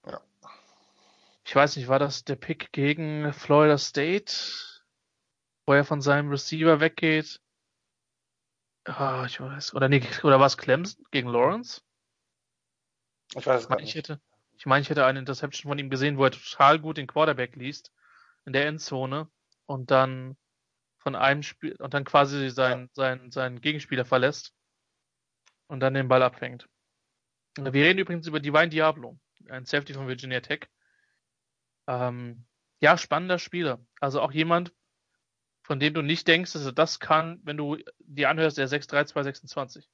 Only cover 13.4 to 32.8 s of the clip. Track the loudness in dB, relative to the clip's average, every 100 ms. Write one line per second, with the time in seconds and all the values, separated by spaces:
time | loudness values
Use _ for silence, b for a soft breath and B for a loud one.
13.4 | 0 0 0 -4 -4 -10 -10 -14 _ _
14.4 | _ _ 2 2 2 2 2 2 -6 -8
15.4 | -8 -10 -8 -8 -4 -2 -2 2 2 0
16.4 | -16 4 4 6 0 -8 -6 0 0 0
17.4 | -6 -8 -12 -12 _ b b b b b
18.4 | -2 0 0 -4 -8 -6 -4 -6 -8 _
19.4 | _ _ -10 -10 2 4 4 -2 -12 -18
20.4 | _ _ _ _ _ _ -6 0 2 2
21.4 | -4 -10 -12 -10 -6 -6 2 4 4 0
22.4 | -4 0 0 0 -6 -4 -2 -2 -8 -6
23.4 | -6 -4 -4 -4 -4 -4 0 2 2 -2
24.4 | -16 _ _ _ _ _ _ _ _ _
25.4 | _ _ _ -2 0 0 4 4 4 0
26.4 | -14 -14 -20 _ _ _ _ _ _ _
27.4 | _ -10 -2 4 4 4 -2 -6 -6 -6
28.4 | 2 2 2 2 0 0 -12 -20 _ _
29.4 | _ -16 -4 -4 -4 -12 -8 -8 -6 -8
30.4 | -4 -8 -8 _ _ _ _ _ _ _
31.4 | _ _ _ _ -8 -4 -4 -6 -12 -16
32.4 | -20 _ _ _